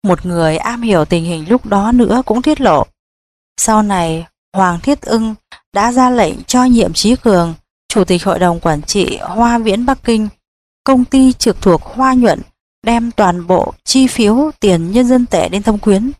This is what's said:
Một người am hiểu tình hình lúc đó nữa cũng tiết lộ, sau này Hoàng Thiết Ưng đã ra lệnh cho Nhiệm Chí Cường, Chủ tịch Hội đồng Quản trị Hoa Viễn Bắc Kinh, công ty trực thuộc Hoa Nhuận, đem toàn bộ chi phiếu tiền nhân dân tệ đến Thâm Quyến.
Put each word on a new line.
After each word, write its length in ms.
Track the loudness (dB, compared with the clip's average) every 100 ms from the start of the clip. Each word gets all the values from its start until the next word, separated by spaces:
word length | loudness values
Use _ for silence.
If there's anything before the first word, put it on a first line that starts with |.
Một 220 | 0 0 -2
người 300 | 0 0 0
am 260 | -6 -6
hiểu 220 | 0 0
tình 200 | 2 -2
hình 240 | -2 -8 -2
lúc 180 | -2 0
đó 260 | -2 2
nữa 300 | 2 2 0 0
cũng 160 | -2
tiết 180 | 0 0
lộ, 260 | 2 2 -2 _ _ _ _ _ _ -6
sau 260 | 0 0
này 440 | 0 -2 -2 -4 -8 _ _ -2
Hoàng 240 | -2 -2
Thiết 200 | -4 -6
Ưng 340 | -2 -2 -2 -8 _ -20 _
đã 200 | -2 0
ra 180 | 2 2
lệnh 340 | 2 -2 -4
cho 200 | -2 0
Nhiệm 280 | 4 2 2
Chí 240 | 0 0 0
Cường, 380 | 2 2 0 -6 _ _ _
Chủ 160 | -2
tịch 200 | 0 0
Hội 140 | 0 0
đồng 220 | 0 0
Quản 220 | -2 -4
trị 360 | -4 -2 -2 -6
Hoa 380 | -8 -2 0 0
Viễn 280 | 0 -2 -2
Bắc 180 | -2
Kinh, 240 | -2 -2 -2 -10 _ _ _ _
công 200 | 0 0
ty 280 | 2 4 4
trực 280 | 2 -2 0
thuộc 220 | 2 2
Hoa 320 | -2 -2 0
Nhuận, 280 | 2 2 0 -6 _ _ _
đem 280 | -2 -2 -2
toàn 360 | 0 0 0 0
bộ 260 | 0 0 -6
chi 220 | -2 2 2
phiếu 440 | 2 2 2 0 0
tiền 320 | 0 0 0
nhân 140 | 0 2
dân 180 | 2 2
tệ 220 | -2 -2
đến 140 | -2
Thâm 160 | -2 -2
Quyến. 340 | 0 0 0